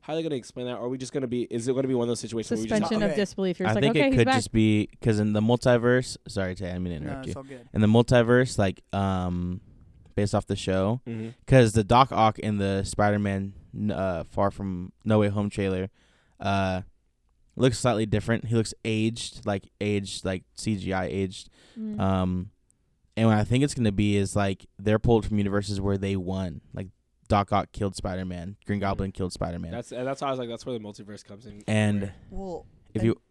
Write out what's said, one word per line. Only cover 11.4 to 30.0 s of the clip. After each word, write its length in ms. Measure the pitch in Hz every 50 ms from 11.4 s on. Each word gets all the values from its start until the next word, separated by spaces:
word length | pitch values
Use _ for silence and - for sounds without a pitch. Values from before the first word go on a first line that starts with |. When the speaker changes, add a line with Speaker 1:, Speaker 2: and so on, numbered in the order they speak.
| _
Speaker 4:
'cause 260 | - 131 131 123 113 98
the 100 | 113 107
Doc 260 | 92 117 120 135 127
Ock 300 | - 95 110 110 107 -
in 180 | - 107 107 101
the 240 | 98 98 98 98 98
Spider-Man, 720 | - - - 104 104 104 104 104 101 98 98 98 98 98 - - - -
n-, 180 | 117 104 104 98
uh, 320 | - 95 95 90 82 76
Far 260 | - - - 101 98
From 420 | 95 - 107 98 92 90 90 92 - _ _
No 160 | 107 110 107
Way 80 | 104 101
Home 200 | 101 107 101 104
trailer, 420 | - - 101 95 95 92 92 98 _ _ _ _ _ _ _ _ _ _
uh, 420 | 87 98 98 98 95 95 92 92 90 - _ _ _ _ _ _ _ _ _ _ _ _ _
looks 240 | - 120 135 120 -
slightly 280 | - 127 117 104 113
different. 400 | 107 98 107 98 - 113 113 -
He 100 | 110 113
looks 180 | 113 110 - - _ _
aged, 640 | 117 110 110 110 110 113 117 - - - - -
like, 220 | 107 101 98 - - _ _
aged, 440 | 101 104 104 101 98 95 - - -
like, 180 | 95 95 92 - _ _
C 220 | - - 113 110
G 160 | 98 90 90 92
I 120 | 92 90
aged. 460 | 82 60 95 98 92 95 - - - _ _ _ _ _ 233
Speaker 3:
Mm. 220 | 220 214 110 104
Speaker 4:
Um, 500 | 101 95 95 92 92 92 90 92 90 98 _ _ _ _ _ _ _ _ _ _ _ _ _
and 100 | - 113 113
what 80 | 110
I 80 | 104 104
think 180 | - 120 127 139
it's 100 | 143 -
gonna 180 | 135 120 107 101
be 240 | 95 104 104 101
is, 180 | 101 98 95 -
like, 300 | 104 101 98 98 - - - _ _
they're 200 | 98 107 107 110
pulled 260 | - - 117 110 104
from 120 | - 110 104
universes 420 | 101 98 95 101 101 98 104 98
where 180 | 95 98 98 98
they 180 | 98 98 98
won. 460 | 98 90 87 92 95 95 90 - - _ - -
Like, 160 | - 95 92 - _ _ _ _ _ _ _
Doc 240 | 110 101 101 - -
Ock 200 | 101 90 - _
killed 220 | - 107 101 92
Spider-Man, 640 | - - 98 92 92 92 92 92 87 85 92 98 _ _
Green 140 | - 104 101
Speaker 1:
Mm-hmm. 20 | 98 98
Speaker 4:
Goblin 240 | 98 95 98 95 95
killed 200 | - 95 90 -
Spider-Man. 360 | - - 82 85 87 87 85
Speaker 1:
That's, 220 | 87 120 117 - -
and 140 | 120